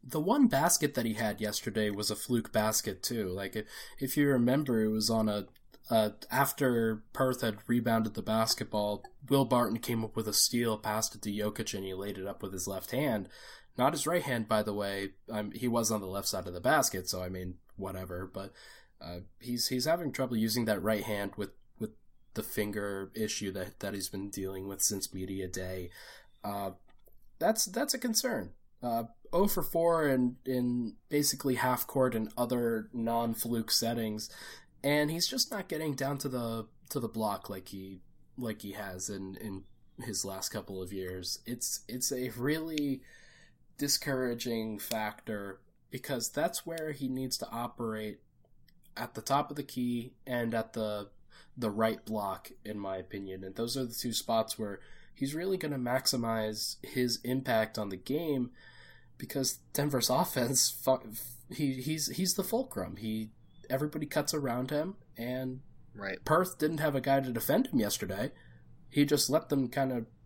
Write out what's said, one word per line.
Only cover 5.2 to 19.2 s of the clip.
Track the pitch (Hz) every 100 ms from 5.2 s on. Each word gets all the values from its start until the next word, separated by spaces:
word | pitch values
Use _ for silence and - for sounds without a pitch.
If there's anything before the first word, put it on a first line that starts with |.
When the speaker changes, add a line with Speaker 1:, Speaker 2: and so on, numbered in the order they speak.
| 107
Speaker 1:
a, | 104 98 - - - -
uh, | 113 107 107 -
after | 127 139 - 135 120 113 107 -
Perth | - 131 127
had | 117 104 -
rebounded | 120 117 113 107
the | 107
basketball, | 104 110 95 - - 107 104 104 - - 135
Will | 139 127
Barton | 123 120 113
came | - 117
up | 110 110
with | 110
a |
steal, | 101 - 120 117 107
passed | 107 107 - 110
it |
to | 107
Jokic, | 101 107 104 110
and | 104
he | 95
laid | 92 98 95
it | 95
up | 95
with | 98
his | 95 92
left | 95 -
hand. | 123 147 110 95 - - - - -
Not | 131
his | 156 139
right | 175
hand, | - 123 110
by | 110
the | 107
way. | 101 98 98 98 - -
Um, | 110 104
he | - 120
was | 117 110
on | 110
the | 98
left | 98 98
side | 98 92
of |
the | 90
basket, | 104 151 - 95 90
so, | 92
I | 90
mean, | 92 92 92 - -
whatever. | 95 92 92 87 92
But, | - 98 - - - - _
uh, | - 90